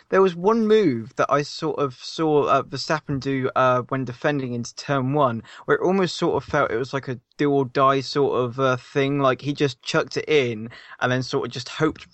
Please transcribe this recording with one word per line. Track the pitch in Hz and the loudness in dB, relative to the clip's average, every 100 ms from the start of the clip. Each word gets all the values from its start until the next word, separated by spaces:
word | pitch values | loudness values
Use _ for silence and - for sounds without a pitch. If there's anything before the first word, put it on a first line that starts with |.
| - | 0
there | 190 | 2
was | 190 170 | 2 2
one | 185 226 214 | 2 2 4
move | 214 180 117 113 - | 4 4 0 -4 -2
that | - | 0
I | 139 | 0
sort | 147 - 156 - | -2 -6 -6 -2
of | 139 120 | -4 -6
saw, | - - 160 147 | -12 -4 2 2
uh, | 104 135 | 4 2
Verstappen | - 139 - 156 - 139 | 0 -6 -4 -4 -2 -4
do, | 139 135 127 - | -2 -2 -2 2
uh, | 127 123 - | 2 2 0
when | 131 123 | -4 -4
defending | 120 156 147 131 | -4 -2 -2 -4
into | 120 113 - | -6 -8 -10
turn | - 143 127 | -4 -2 0
one, | 147 131 117 - - - | 2 2 0 -8 -10 -2
where | 147 | 0
it | |
almost | 160 190 175 - | 2 2 0 0
sort | 170 131 | -2 -2
of | - | -2
felt | 151 - | 0 0
it | 113 | -2
was | 135 | -4
like | 139 135 | -6 -6
a | 120 _ - | -10 _ -2
do | 147 | 2
or | 139 127 | 2 0
die | 139 135 135 | 2 4 2
sort | 127 147 135 110 | 0 0 2 2
of, | 123 123 | -2 0
uh, | 135 127 | 0 0
thing. | - 139 139 143 | -2 -2 0 2
Like, | 135 127 | 0 0
he | 135 | -4
just | 139 143 - | -2 -2 -2
chucked | - 160 - - | -4 -2 -2 -4
it | - | 0
in | 151 123 107 113 - - - | 2 2 -2 -10 -16 -20 -4
and | 123 | -2
then | 127 | 0
sort | 127 139 120 | -2 -4 -4
of | |
just | 127 - | -6 -10
hoped | - 156 - - | -2 -2 -2 -12